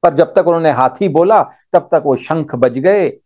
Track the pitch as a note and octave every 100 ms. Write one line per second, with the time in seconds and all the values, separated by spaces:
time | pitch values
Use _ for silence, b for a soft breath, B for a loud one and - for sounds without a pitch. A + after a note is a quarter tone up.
0 | F3 D3 E3 - E3+ E3+ D#3+ B2 C3 -
1 | G3 D3+ F3 G#3+ C#3+ _ _ F3+ - E3
2 | C#3+ B2+ - D#3+ D3 C3 B2 A#2+ D#3 G3+
3 | E3 -